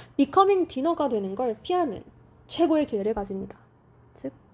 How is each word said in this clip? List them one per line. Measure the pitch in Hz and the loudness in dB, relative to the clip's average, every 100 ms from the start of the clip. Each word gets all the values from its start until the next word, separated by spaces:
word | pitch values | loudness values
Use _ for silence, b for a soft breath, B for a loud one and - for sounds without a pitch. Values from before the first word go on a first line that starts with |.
| B - | B 0
becoming | 277 370 392 381 330 | 2 4 4 4 0
dinner가 | 262 311 330 285 | -2 0 0 0
되는 | 220 190 | -2 -4
걸 | 202 254 214 | -4 -4 -4
피하는 | - 359 311 190 - - - - - | -2 0 0 -4 -14 -20 -20 -20 -10
최고의 | - 330 311 294 | 0 2 2 0
기회를 | 214 208 | -2 -2
가집니다. | 220 196 190 196 - _ _ _ _ - | -4 -6 -8 -10 -14 _ _ _ _ -20
즉, | - - - _ | -16 -14 -14 _